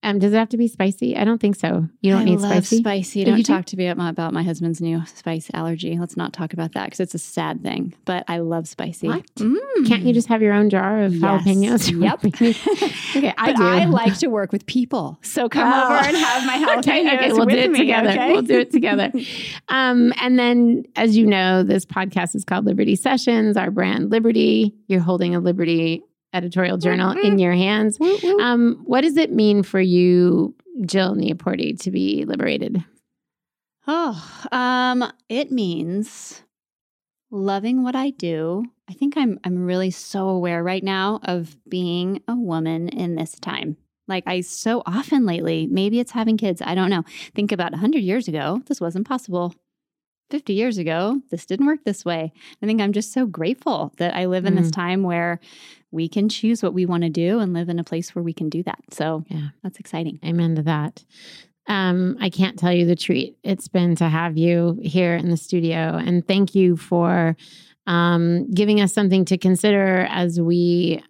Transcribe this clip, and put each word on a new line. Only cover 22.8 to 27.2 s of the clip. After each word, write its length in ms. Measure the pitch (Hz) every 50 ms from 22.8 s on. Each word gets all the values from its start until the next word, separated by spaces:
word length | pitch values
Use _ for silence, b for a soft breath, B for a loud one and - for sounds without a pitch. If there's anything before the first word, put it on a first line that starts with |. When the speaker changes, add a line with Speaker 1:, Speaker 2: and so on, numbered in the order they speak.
| 208 - 196
Speaker 1:
Sessions, 600 | 185 - 262 262 247 - - 233 226 214 214 208
our 140 | 208 185 202 202
brand 380 | 214 185 185 202 - - 202
Liberty. 640 | 214 226 220 233 226 220 220 220 214 220 220 208 208 - _
You're 140 | _ 196 185
holding 340 | 170 170 185 175 180 175 175
a 60 | 175
Liberty 640 | 175 180 175 190 175 165 170 165 165 165 165 165 - _ _ _ _ _ -
editorial 420 | 185 175 180 170 185 185 180 185 180
journal 360 | 160 180 180 180 185 185 196
Speaker 2:
Mm-hmm. 120 | 359